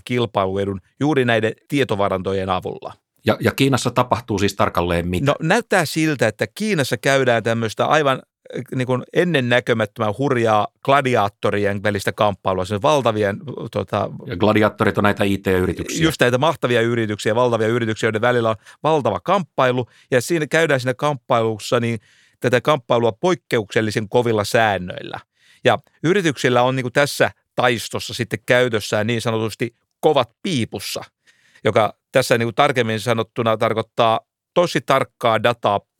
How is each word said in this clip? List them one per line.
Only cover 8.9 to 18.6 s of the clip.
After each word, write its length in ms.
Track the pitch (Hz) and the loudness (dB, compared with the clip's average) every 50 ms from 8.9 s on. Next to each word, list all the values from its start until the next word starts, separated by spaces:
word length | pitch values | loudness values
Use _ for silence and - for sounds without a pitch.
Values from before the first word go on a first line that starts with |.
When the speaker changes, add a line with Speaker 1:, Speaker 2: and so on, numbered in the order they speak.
| 127 123 - - - | -2 -4 -4 -2 0
Speaker 1:
ennennäkemättömän 1000 | 170 175 180 160 139 123 120 123 123 123 - 120 110 110 - - - 113 107 107 - | 0 0 2 2 0 0 2 2 2 2 2 0 0 0 -4 -4 -4 -4 -4 -2 -2
hurjaa 500 | 139 143 131 120 113 110 107 104 104 - - _ _ | -2 0 0 0 2 2 2 2 0 -2 -6 _ _
gladiaattorien 1000 | - 139 143 139 127 123 113 101 101 - _ - 110 95 104 101 98 101 101 95 | 2 2 2 2 2 2 2 0 0 -2 _ -2 -2 0 0 0 -2 -2 -2 -2
välistä 280 | 107 101 98 - - | -2 -2 -2 -4 -4
kamppailua, 540 | 98 - 110 104 95 - _ 98 95 92 92 | -2 0 0 0 0 -2 _ -4 -2 -2 -2
siis 160 | 95 107 98 | -4 -4 -2
valtavien... 560 | 95 147 156 143 113 117 107 107 104 98 104 - - 127 - - - - | 0 2 2 2 2 0 0 0 0 -2 -2 -4 -8 -12 -12 -12 -12 -8
Tota 380 | - - 101 - - 104 101 - - - - | -6 -8 -6 -4 -2 -4 -4 -4 -6 -12 -12
Speaker 2:
Ja 100 | - - | -12 -4
gladiaattorit 640 | 90 104 104 107 107 107 104 - - 113 104 95 113 | 0 2 4 4 4 4 2 2 2 0 2 2 2
on 60 | 104 | 2
näitä 200 | 104 98 - 104 | 2 2 2 0
I 140 | 101 98 95 | 0 0 0
T-yrityksiä. 640 | - 98 92 92 90 90 82 - - - - - 160 | 0 0 2 2 2 0 -2 -4 -6 -8 -4 0 0
Speaker 1:
Just 180 | 160 - - | 0 2 2
näitä 160 | 135 123 120 123 | 2 2 2 2
mahtavia 440 | 143 165 151 - - 127 120 117 | 0 0 0 0 -2 0 2 2
yrityksiä, 540 | 113 117 120 117 113 104 107 98 - 113 107 | 2 0 0 -2 -2 -4 -4 -4 -2 -2 0
valtavia 320 | 120 123 123 117 107 110 110 | 2 2 2 2 0 0 0
yrityksiä, 400 | 117 120 117 110 110 - - 113 | 0 0 -2 -2 -4 -2 -2 -2
joiden 140 | 110 107 | 0 2
välillä 280 | 110 123 123 120 113 110 | 0 2 2 2 2 0
on 60 | 110 - | -2 -2